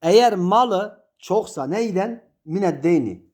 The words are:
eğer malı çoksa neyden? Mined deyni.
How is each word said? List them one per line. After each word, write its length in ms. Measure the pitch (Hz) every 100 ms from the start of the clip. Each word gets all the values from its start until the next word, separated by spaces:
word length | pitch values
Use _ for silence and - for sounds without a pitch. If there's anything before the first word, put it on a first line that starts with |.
eğer 340 | 160 208 240 208
malı 680 | 180 208 247 190 208 - _ _
çoksa 480 | - 190 208 - 135
neyden? 600 | 190 226 185 202 233 _ _ -
Mined 380 | 170 190 147
deyni. 420 | 156 170 120 87 _